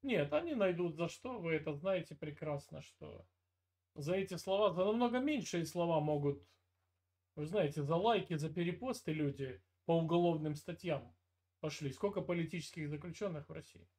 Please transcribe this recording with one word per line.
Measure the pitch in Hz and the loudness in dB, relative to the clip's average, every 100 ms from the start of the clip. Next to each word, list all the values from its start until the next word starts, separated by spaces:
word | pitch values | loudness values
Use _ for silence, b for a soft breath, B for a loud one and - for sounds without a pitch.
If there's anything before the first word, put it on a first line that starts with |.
Нет, | 277 214 147 | 2 2 4
они | 302 339 277 | 2 2 2
найдут | 196 170 175 151 | 2 4 0 0
за | 165 | -4
что, | - 254 247 | -4 -8 -4
вы | 165 | 0
это | 156 156 | 0 0
знаете | 143 180 185 170 160 | -4 0 0 -2 -8
прекрасно, | 156 147 151 143 - 135 | -10 -6 -4 -4 -6 -14
что | - _ - - - _ _ _ _ _ _ - | -14 _ -14 -14 -18 _ _ _ _ _ _ -10
за | 143 185 | -2 -2
эти | 196 175 | -2 -6
слова, | - 190 214 | -2 2 2
за | 170 185 | 4 2
намного | 226 240 240 | 4 2 2
меньшие | 277 302 175 175 160 | 0 0 0 -2 -2
слова | 175 170 160 | 0 2 4
могут, | 151 147 143 143 - _ _ _ _ _ _ _ _ - | 4 2 2 -2 -8 _ _ _ _ _ _ _ _ -10
вы | 151 | -2
знаете, | 202 156 147 | 2 2 0
за | 143 165 | 0 2
лайки, | 214 220 - 160 | 4 4 2 -2
за | 156 | -2
перепосты | 160 170 175 254 254 - | -2 -2 -2 -4 -4 -4
люди | 156 147 139 135 127 _ _ - | 0 0 0 -6 -8 _ _ 2
по | |
уголовным | 165 165 170 175 160 151 151 | 2 4 4 4 4 0 -4
статьям | - 170 175 143 120 _ _ _ _ _ | -8 -8 -2 -2 -4 _ _ _ _ _
пошли. | 156 - 143 | -6 -4 -6
Сколько | 131 202 196 | -2 -2 -2
политических | 180 175 165 170 151 - 151 | -2 0 0 -4 -8 -8 -6
заключённых | 147 170 165 202 156 - | -6 -8 -6 -4 -4 -8
в | |
России? | 80 - - 90 | -12 -14 -20 -20